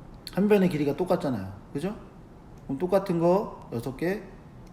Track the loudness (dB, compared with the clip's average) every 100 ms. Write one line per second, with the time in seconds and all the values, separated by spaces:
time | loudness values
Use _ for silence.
0 | -20 -18 -8 0 4 6 6 2 0 0
1 | 0 0 0 -4 -6 -12 -10 -6 -6 -8
2 | -14 -20 -20 -20 -20 -16 -8 -4 2 2
3 | 2 2 4 4 2 -10 -10 -8 -6 -4
4 | -4 -4 -8 -18 -20 -20 -20